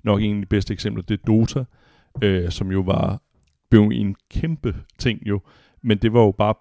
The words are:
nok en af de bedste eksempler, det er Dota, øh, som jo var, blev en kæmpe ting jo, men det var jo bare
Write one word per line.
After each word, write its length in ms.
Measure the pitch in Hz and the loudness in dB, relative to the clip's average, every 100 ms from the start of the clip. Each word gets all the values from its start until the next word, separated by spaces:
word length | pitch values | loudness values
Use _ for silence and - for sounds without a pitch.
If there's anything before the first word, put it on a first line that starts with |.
nok 180 | 107 101 | 0 0
en 140 | 107 104 | 0 -4
af 60 | |
de 40 | 95 | -2
bedste 260 | 104 95 | -2 -2
eksempler, 300 | 101 104 107 | -6 -6 -8
det 180 | - 104 | -6 -4
er 40 | 113 | 2
Dota, 380 | 110 113 135 123 _ _ _ _ - | 2 2 -2 -8 _ _ _ _ -4
øh, 280 | 104 95 87 | -2 0 -4
som 220 | - 95 | -6 -4
jo 80 | 95 | -2
var, 400 | 92 92 - 104 _ _ _ _ _ | 0 -2 -2 -6 _ _ _ _ _
blev 120 | 110 | 6
en 340 | 104 113 101 98 _ | 6 0 -4 -6 _
kæmpe 440 | - 160 160 123 87 - _ | -6 -4 -4 -6 -8 -14 _
ting 280 | 127 107 107 | -4 -4 -4
jo, 140 | 101 _ _ _ _ | -6 _ _ _ _
men 160 | 117 104 | -2 0
det 140 | 113 | 2
var 80 | 117 | 4
jo 100 | 107 92 | 4 2
bare 160 | 104 110 | -2 -2